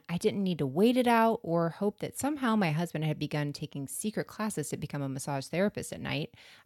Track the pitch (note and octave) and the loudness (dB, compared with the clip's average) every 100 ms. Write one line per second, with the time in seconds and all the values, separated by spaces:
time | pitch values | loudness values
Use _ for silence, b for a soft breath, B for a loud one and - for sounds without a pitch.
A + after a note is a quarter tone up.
0 | - E3+ G#3+ G3+ F#3+ E3 C#3 C#3 A3+ B3+ | -4 0 0 2 0 0 0 4 4 6
1 | A#3+ A#3 A3+ A3+ - E3+ E3 - G3+ - | 4 6 4 2 0 2 2 0 -4 -2
2 | D3 - C4+ D4+ B3+ A3 F3 D3+ F3 D#3 | -8 -4 -4 0 2 4 4 2 0 -2
3 | D#3 D3 D3+ D3 D3 C#3+ D3+ C#3+ C3+ - | 0 0 -2 -2 -2 -4 -8 -8 -8 -6
4 | G#3+ G#3 D3+ - G#3+ F3+ C#3+ - D#3 D3 | -4 -4 -6 -4 -4 -4 -4 -6 -6 -4
5 | C#3 C3+ - C#3 - D#3+ G#3 - - - | -4 -4 -4 -4 -2 0 0 0 -8 -6
6 | C3+ C3+ - B B B | -2 -2 -4 B B B